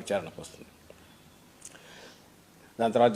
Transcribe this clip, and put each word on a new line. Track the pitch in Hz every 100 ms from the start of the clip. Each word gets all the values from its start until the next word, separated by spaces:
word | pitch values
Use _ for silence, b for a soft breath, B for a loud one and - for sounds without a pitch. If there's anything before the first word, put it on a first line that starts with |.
విచారణకు | - 101 80 -
వస్తుంది. | 82 - - - - - - - - - - - - B B B B B B - - - - -
దాని | 113 117
తర్వాత | 120